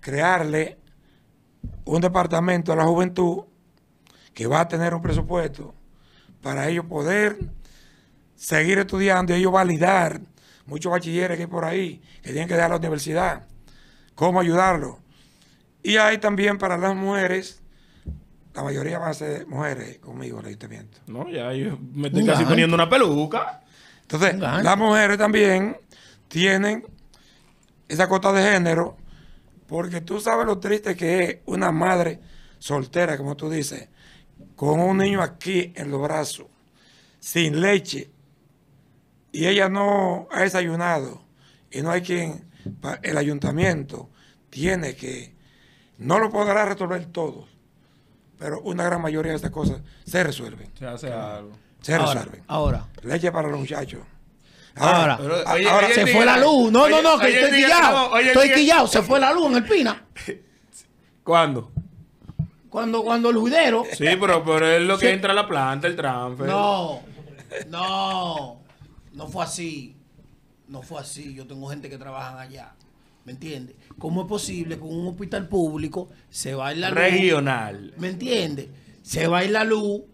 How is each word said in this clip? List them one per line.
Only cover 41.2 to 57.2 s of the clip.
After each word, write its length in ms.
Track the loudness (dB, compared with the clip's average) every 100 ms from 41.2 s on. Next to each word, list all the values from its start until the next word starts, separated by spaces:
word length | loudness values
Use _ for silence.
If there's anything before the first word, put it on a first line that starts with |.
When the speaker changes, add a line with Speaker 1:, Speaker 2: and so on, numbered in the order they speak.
| _ _ _ _ _
Speaker 1:
y 120 | -8
no 80 | -4
hay 120 | -4
quien, 460 | -2 -6 -6 -10 -16 -18 -16 -12
pa-, 200 | -10 -8
el 160 | -4 -2
ayuntamiento 880 | -2 -2 -4 0 0 0 -6 -14 -18 _ _ _ _
tiene 460 | -6 -2 -2 -6
que, 400 | -10 -12 -12 -16 _ _ _ _ _ _ _
no 200 | -2 0
lo 120 | 0
podrá 340 | 0 0 0
resolver 420 | 0 -2 -6 -6 -8
todo, 400 | -8 -8 -8 -20 _ _ _ _ _ _ _ _ _
pero 220 | -10 -10
una 220 | -8 -4
gran 160 | -2 -2
mayoría 300 | -2 -4 -4
de 40 | -6
estas 140 | -6
cosas 300 | -4 -4 -4 -12 -20
se 180 | -6 -2
resuelven. 480 | -2 -4 -12 -16 -20 -14
Speaker 2:
Se 80 | -14
hace 260 | -12 -10
algo. 400 | -8 -10 -12 -16 -20 _ _
Speaker 1:
Se 140 | -4
Speaker 3:
Ahora, 200 | 0 0
Speaker 1:
resuelven. 280 | -2 -6 -16 -8
Speaker 3:
ahora. 380 | -2 -2 -2 -6 -14
Speaker 1:
Leche 280 | -6 -2 -2
para 160 | -2 -4
los 100 | -6
muchachos. 400 | -6 -8 -10 -12 -18 -20 -20 _ _ _ -20 0
Speaker 3:
Ahora. 400 | 4 4 4 0
Speaker 2:
Pero, 160 | -2 -2 0
Speaker 1:
a-, 60 |
Speaker 2:
oye, 140 | 2 4
Speaker 1:
ahora 180 | 6 6
Speaker 2:
oye, 20 |
el 60 |
Speaker 3:
Se 60 | 6
Speaker 2:
tigre, 120 | 6 6
Speaker 3:
fue 100 | 6
la 100 | 6
luz. 340 | 6 6 6
No, 100 | 6
Speaker 2:
oye, 80 | 8
Speaker 3:
no, 80 | 8
no, 160 | 6
que 80 | 6